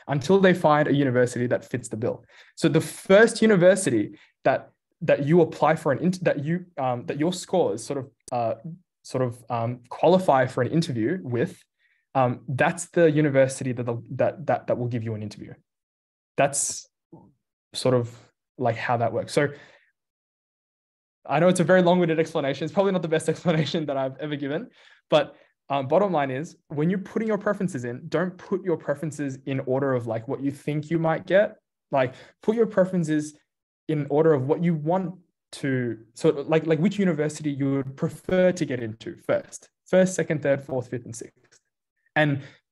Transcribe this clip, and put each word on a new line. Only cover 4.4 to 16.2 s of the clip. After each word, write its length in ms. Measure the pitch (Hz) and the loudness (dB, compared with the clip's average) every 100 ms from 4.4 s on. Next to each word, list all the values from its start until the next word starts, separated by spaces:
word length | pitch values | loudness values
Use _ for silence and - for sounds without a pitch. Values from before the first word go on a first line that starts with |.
| 147 | 0
that, 260 | 123 - _ _ - | 0 -4 _ _ -10
that 240 | - 143 139 | 0 2 4
you 160 | 175 | 4
apply 340 | 165 165 147 160 | 4 2 2 2
for 160 | 156 | 0
an 80 | 127 | 0
int-, 240 | 165 180 | 0 0
that 200 | 151 143 | 0 -2
you, 220 | 143 175 180 - | -2 -6 -6 -6
um, 280 | 131 123 - | -4 -4 -6
that 120 | 131 | -4
your 140 | 156 | -4
scores 500 | 180 - 185 131 113 | -4 -4 0 0 -2
sort 160 | - 139 | -6 -8
of, 100 | 127 _ - | -8 _ -8
uh, 240 | 123 113 - 165 165 _ _ | -4 -4 -4 -10 -16 _ _
sort 200 | - 131 | -10 -4
of, 200 | 127 113 - | -4 -4 -8
um, 320 | 117 117 123 - | -4 -4 -6 -12
qualify 560 | - 151 185 185 135 127 | 0 4 4 4 2 2
for 180 | - | 0
an 80 | 120 | -2
interview 480 | 160 165 117 113 185 | 0 -2 -2 -2 -4
with, 400 | 143 120 160 - _ _ _ _ _ 135 | -4 -2 -4 -6 _ _ _ _ _ 0
um, 260 | 127 117 - | 0 0 -6
that's 380 | 127 147 175 - | 0 0 0 -4
the 240 | - 165 | 4 4
university 640 | 151 151 135 131 - 131 | 4 2 4 2 2 -6
that, 120 | 123 120 | -4 -4
the, 160 | 117 113 | -6 -8
that, 360 | 127 120 - 147 | -2 -2 -2 -4
that, 200 | 123 - | -4 -2
that 100 | 113 | -4
will 100 | 123 | -2
give 160 | 117 | -4
you 100 | 110 107 | -6 -8
an 60 | |
interview. 320 | 107 - - - _ _ _ _ _ _ | -10 -12 -18 -20 _ _ _ _ _ _